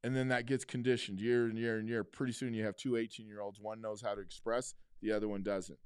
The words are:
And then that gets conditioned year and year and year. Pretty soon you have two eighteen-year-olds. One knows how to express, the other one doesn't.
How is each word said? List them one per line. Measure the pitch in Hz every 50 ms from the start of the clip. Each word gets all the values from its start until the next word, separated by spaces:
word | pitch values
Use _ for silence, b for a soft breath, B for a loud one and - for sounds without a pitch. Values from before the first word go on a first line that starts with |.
| -
And | 117 131
then | 131 131 131
that | 127 120 117
gets | 120 135 123 -
conditioned | - - 123 120 131 123 113 - - 98 95
year | 104 117 120 120 120
and | 113 110 113
year | 117 117 113
and | 110 107 110
year. | 117 113 101
Pretty | - - - 143 127 117
soon | - 135 123 117
you | 110 107
have | 107 95
two | - - 135 120
eighteen-year-olds. | 113 113 110 - - 113 107 104 104 101 101 101 101
One | 104 107 110 113
knows | 113 110 107 104
how | 120 110 101
to | 101
express, | 98 95 - - - 113 113 123 131 - - - - _ - -
the | - 107
other | 107 107 104 107
one | 101 98 95
doesn't. | 104 101 98 90 98 85 - -